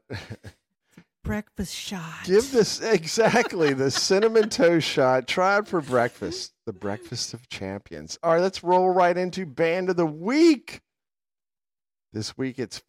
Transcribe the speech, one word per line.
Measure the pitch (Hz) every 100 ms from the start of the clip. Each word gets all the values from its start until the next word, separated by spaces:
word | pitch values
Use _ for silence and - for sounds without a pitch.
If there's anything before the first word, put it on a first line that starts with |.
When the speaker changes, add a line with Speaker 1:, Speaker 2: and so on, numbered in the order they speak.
| -
Speaker 1:
<laughs> | 101 - 107 95 - _ _ _ _ _ _
Speaker 2:
Breakfast | - 214 - - 185
shot. | - - 190 160 160 -
Speaker 1:
Give | 196 269
this, | 262 202 -
exactly, | 196 202 160 - 220 220 233 190 151
the | 135 135
cinnamon | - - 190 220 226 214
toast | - - 170 -
shot. | - 131 131 123
Try | - 185 202
it | 208
for | 185
breakfast. | 135 123 120 - 95 370 - _ -
The |
breakfast | 92 101 104 - 123 -
of | 117 -
champions. | - 95 98 - 80 78 -
All | 170
right, | 165
let's | 185 190
roll | 170 180 185
right | 185 175 180
into | 180 185 175
Band | 127 165 180 185
of | 175
the | 165
Week. | 151 180 285 339 269 - - _ _ _ _ _ _ _ _ _ _ _ _ _
This | 107 107 -
week, | 131 120
it's | 117 -